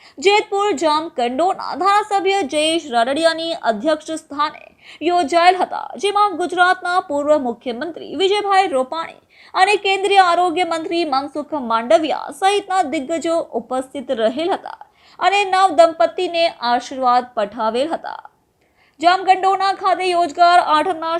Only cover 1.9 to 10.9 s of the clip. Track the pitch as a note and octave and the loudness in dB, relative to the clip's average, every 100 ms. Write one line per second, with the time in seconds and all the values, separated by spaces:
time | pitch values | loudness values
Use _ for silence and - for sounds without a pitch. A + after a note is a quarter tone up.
1.9 | G#4 G#4 G4 F#4+ G4 C#4+ D4+ D#4 E4 D4 | 2 2 0 0 0 0 0 0 0 0
2.9 | A#3 A#3 C#4+ E4 D#4+ E4 D#4+ - G#3 D4 | 0 0 2 0 0 -6 -4 -2 -2 -2
3.9 | D#4 - D#4 - C#4+ D4+ - - _ - | -2 -4 -12 -10 -6 -6 -6 -20 _ -20
4.9 | - D#4+ F4 C#4+ E4+ F4 F#4 - - - | -6 -2 0 2 4 4 4 0 -4 -10
5.9 | - G4+ G4+ G#4 D#4+ - F4+ F4+ F#4 F4 | -6 -2 2 0 0 -4 2 2 2 -2
6.9 | F4+ F#4 C#4+ D4 D4+ B3 A#3 C4 A#3 E4 | -4 -2 -2 0 0 0 -8 -8 -8 -8
7.9 | D#4 G2 C#4+ F#4+ G#4 G4+ F#4+ G4 C4 C4 | -10 -10 -2 0 0 0 0 2 0 -4
8.9 | D#4+ - - _ _ - F4 F#4+ G#4 G4 | -6 -10 -14 _ _ -8 0 2 2 0
9.9 | G4 G4 G4 F4+ E4+ F4+ D#4+ E4+ E4 D#4+ | 0 2 4 4 4 0 0 -2 -4 -4